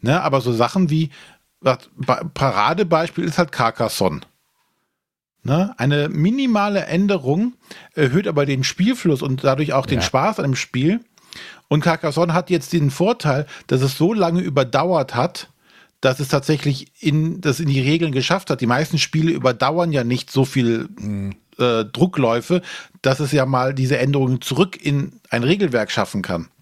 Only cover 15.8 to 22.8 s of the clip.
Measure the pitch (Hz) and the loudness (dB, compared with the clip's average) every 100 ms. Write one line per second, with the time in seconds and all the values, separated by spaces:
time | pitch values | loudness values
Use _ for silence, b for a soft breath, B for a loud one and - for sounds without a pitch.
15.8 | b _ 135 131 139 143 - 151 147 135 | b _ 0 0 0 -2 0 0 0 -4
16.8 | - _ 160 151 160 170 156 127 160 139 | -6 _ 0 0 0 -2 -2 -2 0 0
17.8 | 131 160 165 135 127 185 - 139 117 123 | 2 2 0 0 0 -2 -2 -2 0 0
18.8 | 156 156 - 156 160 165 127 120 135 165 | 0 -2 -2 0 0 2 0 2 0 0
19.8 | 175 147 117 123 - 131 131 135 120 113 | 0 0 0 -2 -2 0 0 2 2 0
20.8 | - - 104 101 98 95 _ - 123 113 | -4 -10 -8 -6 -6 -10 _ -2 0 0
21.8 | 107 - 180 180 123 117 - 175 B B | -2 0 0 2 0 0 0 -2 B B